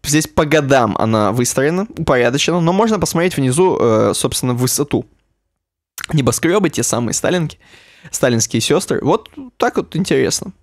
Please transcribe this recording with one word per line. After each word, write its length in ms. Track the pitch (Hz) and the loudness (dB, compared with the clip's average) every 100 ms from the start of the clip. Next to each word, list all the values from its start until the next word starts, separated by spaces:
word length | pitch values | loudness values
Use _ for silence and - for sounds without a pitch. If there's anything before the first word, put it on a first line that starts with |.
здесь 240 | - 151 156 | 0 -2 0
по 160 | - | -2
годам 500 | 156 156 139 135 113 - | 2 0 4 4 4 2
она 360 | 110 110 104 | 2 2 2
выстроена, 560 | 117 123 - 139 175 220 - | 0 0 0 0 0 -4 -4
упорядочена, 640 | 160 131 120 139 - 175 | 0 2 2 0 0 0
но 120 | 165 | 2
можно 280 | 190 226 208 | 2 2 0
посмотреть 360 | 160 165 175 - | -2 0 0 0
внизу, 400 | 131 131 185 131 | 0 2 2 2
э, 320 | 120 110 110 | 2 4 2
собственно, 400 | - - - 127 | 0 -4 -2 -4
высоту. 500 | 123 127 - 147 107 - _ _ _ _ _ _ _ _ - - | -2 -2 -2 -2 -4 -4 _ _ _ _ _ _ _ _ -16 -2
Небоскрёбы, 580 | 156 127 - 160 202 175 | 0 0 0 0 2 0
те 120 | - | -2
самые 300 | 117 113 117 | -2 -2 -2
сталинки, 440 | - - 180 151 - _ - _ _ - | -2 -2 -2 -4 -8 _ -20 _ _ -14
сталинские 480 | - 131 117 - 117 | -2 0 0 0 -2
сёстры. 400 | - 156 - 131 | 0 0 0 -2
Вот 260 | 123 220 - - 254 _ | 0 -2 -2 -18 -20 _
так 200 | 233 - | -2 -2
вот 200 | - 160 | -6 -6
интересно. 560 | - 139 127 - - - | 0 0 0 -4 -10 -16